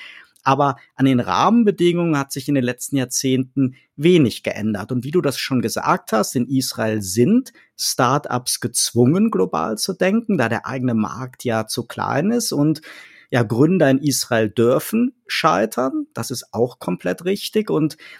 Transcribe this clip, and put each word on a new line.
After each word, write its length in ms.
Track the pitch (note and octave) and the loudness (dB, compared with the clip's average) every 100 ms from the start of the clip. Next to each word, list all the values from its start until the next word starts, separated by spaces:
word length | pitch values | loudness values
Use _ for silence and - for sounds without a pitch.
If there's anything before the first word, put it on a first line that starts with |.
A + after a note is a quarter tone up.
| - - - _ | -18 -20 -20 _
Aber 340 | - C#3 C#3+ C3 _ | 0 2 2 -2 _
an 120 | - C3+ | 0 2
den 140 | B2 | 2
Rahmenbedingungen 960 | G2 F2+ E3+ A#3 G#3 F3+ F3 F3 E3+ C#3+ | 2 2 4 4 4 2 2 2 0 0
hat 140 | C#3 | -2
sich 160 | C#3 D3+ | -6 -2
in 60 | |
den 100 | C#3 | 0
letzten 320 | A#2+ B2 - C#3 | 0 -4 -4 -4
Jahrzehnten 800 | B2+ - C3 C3 B2+ C#3+ C3 - _ | -2 -2 0 0 0 0 -2 -2 _
wenig 480 | - E3 F3+ A#2 - | 0 4 6 4 0
geändert. 500 | - - G#2+ G2+ G#2 | -6 -4 -4 -4 -4
Und 120 | B2+ | -6
wie 60 | C3 | -2
du 80 | F3 | 0
das 180 | D3 - | 0 -2
schon 240 | - C3 | -2 -2
gesagt 500 | G#2+ - C#3+ F3+ - | -2 -2 -2 -2 0
hast, 240 | A3 G3 B2+ | -2 0 -2
in 120 | A#2+ | 0
Israel 520 | C3 B2+ - A2 A2 | -2 -2 -4 -2 -2
sind 520 | F#2+ G2+ C3 A#3+ C4 - _ - | -2 2 4 4 0 -10 _ -8
Start-ups 800 | - - B2 C#3+ - B2 - - | -4 0 2 0 -2 -6 -4 -6
gezwungen, 680 | A#2 - - A2+ B2 F3+ A3 | -4 -2 0 4 4 4 2
global 480 | - F#2 - G#3 G#3 | 0 0 -2 -4 -4
zu 140 | - | -6
denken, 460 | F#3 F#3 A3 A#3 F3 | -2 0 0 0 0
da 100 | A2+ | 0
der 180 | A2+ - | -2 -6
eigene 280 | C3 B2+ | -4 0
Markt 500 | A2+ F#2+ A2+ B2+ - | 0 -2 -6 -12 -6
ja 220 | A#2+ A2 A2 | -2 -2 -2
zu 200 | - - | -6 -8
klein 440 | - G2 B2+ G3 | -6 -2 0 0
ist. 220 | A#3+ A#3 | 0 -2
Und 300 | C#3+ D3+ D3+ - - - - _ | 0 0 0 -6 -20 -20 -20 _
ja, 120 | B2+ | -2
Gründer 460 | A2 A#2 D#3+ F#3 C#3 | 0 2 4 4 4
in 80 | C3+ | 2
Israel 520 | D3 A#2+ - A#2 G#2+ | 0 -2 -2 0 0
dürfen 640 | - A#2 D3 - A3 B3 - - | 2 2 2 0 0 -2 -4 -8
scheitern. 800 | - D#3+ F3 G#3+ A#3+ C4 D#4 D4 | -2 0 2 0 -2 -2 -4 -6
Das 160 | - A2 | -8 -8
ist 220 | A#2+ - | -8 -6
auch 260 | A2 B2 - | -2 -2 -2
komplett 460 | - F3+ F#3 F#3 | -6 -4 -4 -4
richtig. 460 | F3 G3+ - G#3+ G#3+ | -4 -4 -2 -4 0
Und 260 | D#3 D#3 - - | 0 -2 -4 -18